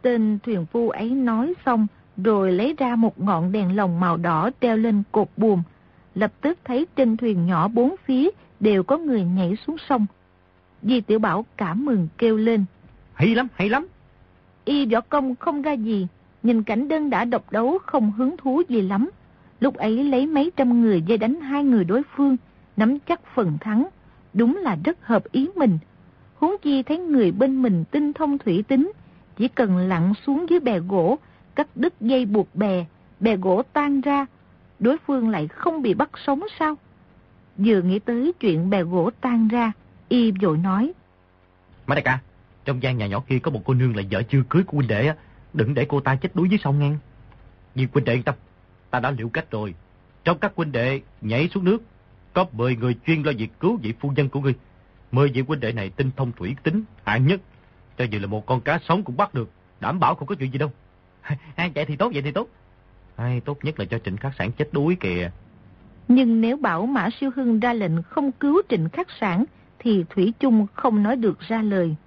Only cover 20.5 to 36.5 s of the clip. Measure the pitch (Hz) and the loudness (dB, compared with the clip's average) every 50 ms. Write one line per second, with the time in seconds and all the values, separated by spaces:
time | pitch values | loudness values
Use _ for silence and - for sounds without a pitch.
20.5 | - - 269 247 240 240 233 220 202 170 160 175 233 214 226 226 277 339 311 262 | 0 0 2 4 4 4 4 4 4 2 2 0 0 0 2 -2 -2 -2 -4 -4
21.5 | 277 285 285 277 247 220 180 165 196 254 294 - - - 285 277 262 240 - _ | -2 0 2 4 4 4 4 2 0 0 0 -2 -2 0 2 2 2 0 -2 _
22.5 | _ - - _ _ - 214 226 277 285 - - 339 339 - - - 254 220 170 | _ -20 -20 _ _ 0 2 2 2 0 -2 -4 -4 -4 -4 -6 -4 -2 0 0
23.5 | 151 151 - 220 214 220 285 381 - - - - - - - - - 190 233 233 | -2 -4 -4 -2 0 0 0 -2 -6 -18 -20 -20 -20 -20 -20 -6 0 2 2 2
24.5 | 302 403 381 277 185 151 165 285 349 - - - 226 196 220 - - 262 262 339 | 2 0 -2 -4 -4 -2 -2 -4 -4 -4 -4 0 0 0 0 0 -2 -2 -2 -2
25.5 | 403 381 294 233 175 156 - _ _ _ - - _ _ - - _ - 302 330 | 0 2 2 2 2 0 -2 _ _ _ -20 -20 _ _ -20 -20 _ -2 0 0
26.5 | 403 403 - 294 277 269 247 - 302 339 370 339 294 262 220 175 170 196 254 262 | 0 -2 -2 0 0 0 0 -2 -4 -4 -2 0 2 4 4 4 4 2 2 2
27.5 | 269 262 254 240 190 170 160 - - 294 294 294 294 - 320 285 285 277 - 220 | 2 2 2 2 2 0 0 -2 -2 0 0 0 -2 -2 -2 -2 -2 -2 -2 0
28.5 | 170 185 208 - 269 254 294 381 427 - - - - - - _ - - 220 254 | 0 0 0 0 2 2 2 0 -2 -12 -20 -20 -20 -20 -20 _ -6 -4 -4 -2
29.5 | - - 247 202 180 180 180 190 190 165 165 185 214 - - - 277 294 359 320 | 0 0 0 2 2 0 0 0 0 0 2 0 0 0 -2 -2 -2 -2 0 2
30.5 | 339 359 302 240 214 175 165 180 196 190 160 180 254 320 _ - _ _ _ _ | 0 2 2 0 -2 -2 -2 0 0 2 2 2 0 -2 _ -18 _ _ _ _
31.5 | - - 302 294 - - 247 359 - _ 214 226 269 254 247 202 202 214 185 - | -4 -4 -4 -4 -4 -2 -2 -2 -2 _ -2 0 2 2 0 2 0 0 0 0
32.5 | _ 175 208 208 190 180 170 160 _ _ _ _ - _ 190 226 220 190 185 190 | _ -2 -2 0 0 -2 -4 -6 _ _ _ _ -10 _ 0 0 0 2 2 0
33.5 | 180 202 254 - _ 302 294 294 285 277 254 294 285 277 277 262 _ _ _ _ | 0 0 0 -2 _ -2 0 0 0 0 0 0 0 0 -2 -4 _ _ _ _
34.5 | - _ _ - _ _ 190 240 285 320 _ - 277 262 226 226 214 170 151 156 | -20 _ _ -20 _ _ 2 2 2 0 _ -2 -2 0 0 0 0 -2 -4 -6
35.5 | - - - 349 320 320 262 226 180 - 294 - - - - - 277 277 381 440 | -8 -2 -2 -2 -2 0 0 0 2 2 0 -2 -2 -8 -2 -2 -2 -2 -2 -10